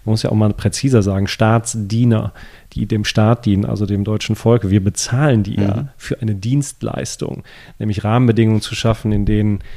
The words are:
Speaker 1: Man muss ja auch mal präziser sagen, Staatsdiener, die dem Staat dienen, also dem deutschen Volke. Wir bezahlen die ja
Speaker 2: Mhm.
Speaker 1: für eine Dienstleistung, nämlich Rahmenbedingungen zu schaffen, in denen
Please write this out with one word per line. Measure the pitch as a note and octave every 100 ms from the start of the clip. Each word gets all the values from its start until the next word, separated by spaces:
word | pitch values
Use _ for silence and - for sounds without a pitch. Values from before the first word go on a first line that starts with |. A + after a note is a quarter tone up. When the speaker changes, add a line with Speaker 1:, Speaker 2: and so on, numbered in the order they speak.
Speaker 1:
Man | -
muss | A2
ja | -
auch | G#2+
mal | G#2+
präziser | G2+ G2+ - C#3 B2
sagen, | G2 F#2+ G2
Staatsdiener, | - A2 A2+ A2+ A2+ G2+ A2 A#2+ A2 - - - - -
die | - A2
dem | A2
Staat | G#2 - G#2+ A#2
dienen, | - G2
also | A2 A2 G#2
dem | G2+
deutschen | G2+ G#2+ - A2
Volke. | A2+ A#2 G2
Wir | G2+
bezahlen | G2 - - B2 D3+ A#2
die | G2+ G#2+
ja | G2+
Speaker 2:
Mhm. | G2+ C#3+ -
Speaker 1:
für | - -
eine | A2 G2+
Dienstleistung, | G#2 C#3 C#3 - - - - - - - - - - -
nämlich | G#2+ G2
Rahmenbedingungen | G#2 A#2 B2+ A2 A2 A2
zu | - A2
schaffen, | A#2+ A2 A2+
in | G#2 G2+
denen | G#2+ G#2+ G2+ -